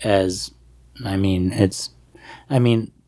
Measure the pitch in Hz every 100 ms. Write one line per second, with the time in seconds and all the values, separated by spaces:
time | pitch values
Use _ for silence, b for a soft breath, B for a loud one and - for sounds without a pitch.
0 | 113 98 92 90 - - _ _ _ -
1 | 113 95 98 92 92 92 95 - - -
2 | _ B B B - 135 120 113 113 _